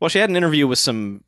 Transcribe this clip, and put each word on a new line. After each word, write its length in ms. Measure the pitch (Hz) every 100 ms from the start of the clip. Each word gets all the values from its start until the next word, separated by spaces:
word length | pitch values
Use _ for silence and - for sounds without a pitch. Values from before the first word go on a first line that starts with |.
well, 80 | 165
she 100 | 196
had 120 | 214
an 60 | 180
interview 300 | 170 151 139
with 120 | 123
some 440 | - 113 101 101